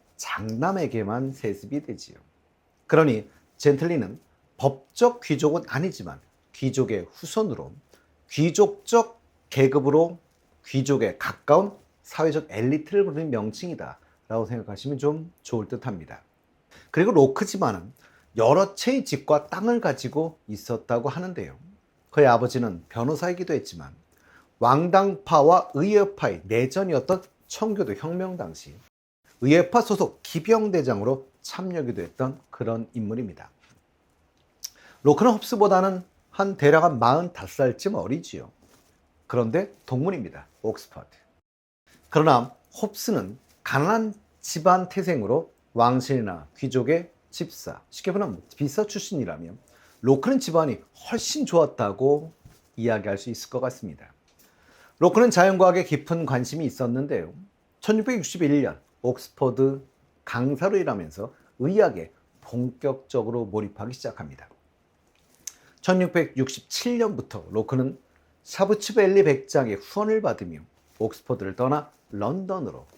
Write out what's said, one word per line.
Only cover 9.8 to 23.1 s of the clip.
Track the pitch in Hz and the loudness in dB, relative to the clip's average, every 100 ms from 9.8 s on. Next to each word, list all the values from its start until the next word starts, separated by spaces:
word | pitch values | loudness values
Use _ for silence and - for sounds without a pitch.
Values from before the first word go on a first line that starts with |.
| 135 151 170 175 _ _ _ _ - | 4 4 2 -2 _ _ _ _ -6
귀족에 | 135 135 131 104 - | -2 0 0 0 -4
가까운 | - - - 160 202 - _ _ | -8 -4 4 4 4 -6 _ _
사회적 | - - 160 151 - | -12 -2 -2 -2 -6
엘리트를 | 104 123 151 151 202 190 | -4 0 -2 0 0 0
부르는 | 147 160 | -2 -4
명칭이다 | 113 107 - 180 151 67 - _ _ - | -4 -6 -8 -12 -12 -14 -18 _ _ -8
라고 | 113 110 | -6 -4
생각하시면 | 120 104 101 135 135 | -8 -10 -10 -8 -2
좀 | 143 160 165 _ | -2 -2 -8 _
좋을 | - 117 101 | -8 -6 -6
듯 | 127 127 | -8 -8
합니다. | 90 76 - _ _ _ _ _ - _ | -10 -14 -20 _ _ _ _ _ -20 _
그리고 | 156 196 | 2 4
로크 | 165 135 - 196 | 6 6 4 -4
집안은 | 196 131 92 95 - _ _ _ 113 | -2 -2 -4 -10 -20 _ _ _ 2
여러 | 113 165 190 - | 4 6 2 -2
채의 | 247 269 | -2 -2
집과 | - 139 - 147 - | -2 -4 0 0 0
땅을 | 175 226 240 | -4 -2 0
가지고 | 175 131 123 139 165 - - | -2 -4 -6 -4 -6 -8 -14
있었다고 | 101 - 113 - 120 127 | -12 -8 -8 -4 -4 -2
하는데요. | 165 185 165 73 67 175 _ _ _ _ | -6 -10 -10 -14 -16 -20 _ _ _ _
그의 | 151 135 | 4 6
아버지는 | 117 123 123 113 85 - | 6 2 -2 -4 -8 -10
변호사이기도 | 117 127 | -4 -4